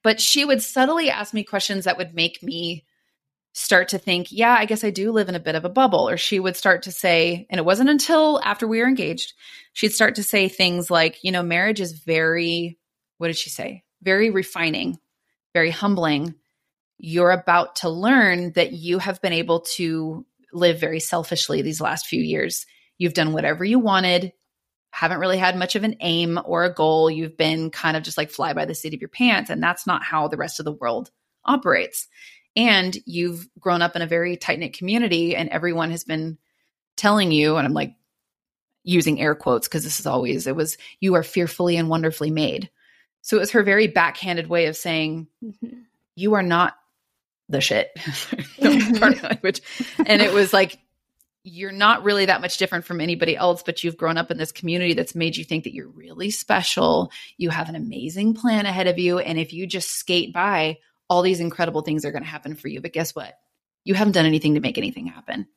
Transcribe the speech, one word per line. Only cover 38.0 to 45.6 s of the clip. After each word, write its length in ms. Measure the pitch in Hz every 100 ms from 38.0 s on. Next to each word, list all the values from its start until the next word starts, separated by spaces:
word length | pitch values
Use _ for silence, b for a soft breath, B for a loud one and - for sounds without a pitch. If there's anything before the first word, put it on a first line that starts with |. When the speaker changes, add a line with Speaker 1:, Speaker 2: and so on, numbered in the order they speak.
| _ _ _ _ _ _ _ _
Speaker 1:
using 380 | 175 180 156 147
air 140 | 156 151
quotes 320 | - 120 -
'cause 160 | 160
this 160 | 151 -
is 80 | 147
always, 400 | 127 123 139 139
it 80 | 151
was, 220 | 156 - B B
"You 140 | 190 175
are 80 |
fearfully 540 | 160 190 170 - 175 170
and 120 | 160
wonderfully 420 | 160 160 160 151
made." 380 | 156 135 69 196 _ _ _ _ _
So 160 | - 214
it 40 |
was 100 | 202
her 120 | 240
very 240 | 202 202 214
backhanded 600 | 175 170 - 190 170 160
way 200 | 170 160
of 100 | 156
saying, 500 | 175 160 156 160 156 _
Speaker 2:
Mm-hmm. 380 | 226 202